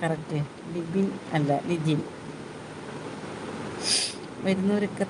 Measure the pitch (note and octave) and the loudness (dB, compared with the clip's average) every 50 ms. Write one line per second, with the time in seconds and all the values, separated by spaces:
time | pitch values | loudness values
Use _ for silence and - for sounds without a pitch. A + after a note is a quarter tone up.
0 | E3+ D#3+ D#3+ D3+ D#3 - D#3 D3+ D3 C#3 - - - E3 E3+ F3 E3 E3 E3+ F#3+ | 2 2 2 0 0 0 0 0 0 0 -4 -10 -8 -6 -4 -4 -2 0 2 2
1 | G3 G3 - - - - - D#3 D3 C#3+ C#3+ C3+ - - F3 E3 D3 D#3 D3+ - | 4 2 2 -2 -4 0 2 4 4 6 4 4 4 2 0 2 4 4 4 4
2 | - - - - - - - - - - - - - - - - - - - - | 2 -2 -6 -10 -10 -10 -10 -10 -10 -10 -10 -10 -10 -10 -10 -10 -10 -8 -8 -8
3 | - - - - - - - - - - - - - - - - - - - - | -8 -8 -8 -8 -8 -8 -8 -6 -6 -6 -6 -6 -6 -6 -4 -2 0 2 2 2
4 | - - - - - - - - - F#3+ F#3+ G3 F#3+ G3 G#3 G#3 G#3 G3+ - - | 2 0 -4 -6 -10 -10 -8 -2 2 2 4 4 4 4 4 4 2 2 0 0
5 | G3 F#3+ | -2 0